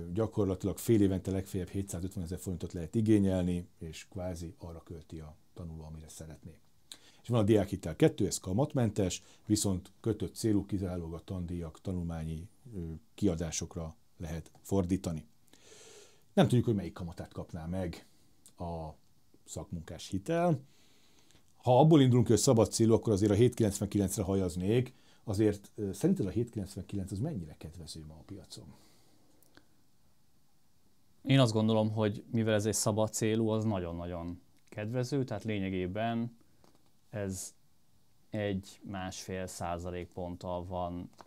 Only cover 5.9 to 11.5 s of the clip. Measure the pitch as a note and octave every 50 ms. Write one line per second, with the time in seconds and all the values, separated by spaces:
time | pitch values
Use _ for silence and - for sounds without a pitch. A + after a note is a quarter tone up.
5.9 | D#2+ D#2 D#2 D#2 - - E2 D#2+ D2+ - - E2 D#2 - _ _ _ _ _ _
6.9 | - - - - - - - - A#2+ A2+ G#2 G2+ A2+ G#2 F#2 - F#2+ - - E2
7.9 | D#2+ - D#3 D#3 D3+ - G2+ D#2+ - - - F2+ F#2 A#2 D3 D3+ - C3+ A#2 G#2+
8.9 | - G#2+ F#2+ F2+ - - - - - - _ - G#2+ G2+ - G2+ F#2 F2+ - -
9.9 | - _ - A2+ G#2+ - F#2 - - - - A2+ G#2 G2 F#2 - G#2+ F2+ G2 F2
10.9 | F2+ F2 E2 E2 E2 D#2+ - - F#2+ F2+ F2 E2